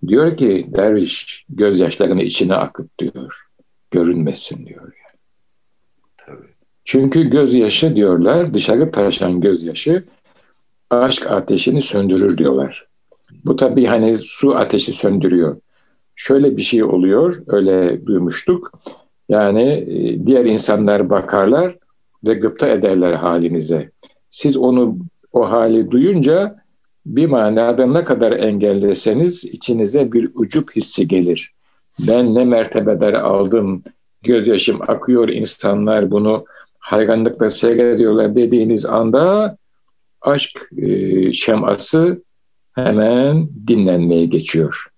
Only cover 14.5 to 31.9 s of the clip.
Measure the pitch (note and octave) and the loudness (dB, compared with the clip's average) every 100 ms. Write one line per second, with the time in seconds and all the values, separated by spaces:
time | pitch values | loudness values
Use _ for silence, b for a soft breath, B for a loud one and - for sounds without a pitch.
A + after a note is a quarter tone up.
14.5 | A#2 A2 C3+ - - G#2 G2 E2+ F2 D#2+ | 0 0 -2 -4 -4 -2 0 2 2 0
15.5 | - _ _ _ _ _ - - C#3 C#3+ | -4 _ _ _ _ _ -18 0 2 2
16.5 | G#2 G#2 A#2 G#2+ F2+ F#2 G2+ E3+ F3 - | 0 -2 0 2 2 2 2 0 -2 -2
17.5 | G2+ G2 F#2 F2+ - - G2 F2 D#2+ - | 0 2 2 0 -2 -2 -2 -2 -4 -2
18.5 | F3 - - B B B _ _ G#2+ G#2 | -2 -2 -20 B B B _ _ 0 2
19.5 | G#2 B2 D3 - E2+ - A2+ G2+ C3 A#2+ | 2 0 0 -4 -4 -4 -4 2 2 4
20.5 | G#2+ - G#2 G#2 G#2 F#2 G2 F#2 G#2 G2 | 0 0 0 2 0 2 0 0 0 2
21.5 | C3+ F3+ F3+ _ _ _ _ G#2+ G#2+ G#2+ | 2 0 -6 _ _ _ _ -4 0 -2
22.5 | - C#3+ G#2+ G2+ F#2 F2+ E2+ F2 E2+ E2+ | -2 0 2 2 2 0 0 0 0 0
23.5 | E2+ D#2 D#2+ C#2+ _ b b _ - D3+ | -2 -2 -4 -6 _ b b _ -4 -2
24.5 | C3+ B2+ B2+ A#2+ F#2 E3+ _ _ - A2 | 2 2 2 0 -2 -10 _ _ -2 0
25.5 | A#2 A2+ A2+ G#2+ B2 D#3 F#3+ C#3 E3 G3+ | 2 2 2 2 2 2 2 2 2 0
26.5 | - _ _ _ _ - A2+ D#3+ C3 G#2+ | -6 _ _ _ _ -6 -2 2 2 2
27.5 | A2 A#2 A#2+ B2+ D3+ E3+ B2 A2+ - A2 | 2 0 2 2 2 0 0 0 0 0
28.5 | G#2 G#2 G2+ G2+ F#2+ - B2 F3 F3 - | 0 0 2 0 0 0 0 0 -2 -12
29.5 | - - A#2 G#2 C3 C3 A#2+ A2+ - A2 | -14 -4 -2 0 0 0 0 -2 -4 -2
30.5 | D#3 D3+ - G2+ - F2 F#2 F2 E2+ - | -2 -4 -6 -6 -4 0 0 0 -2 -6
31.5 | _ _ _ _ | _ _ _ _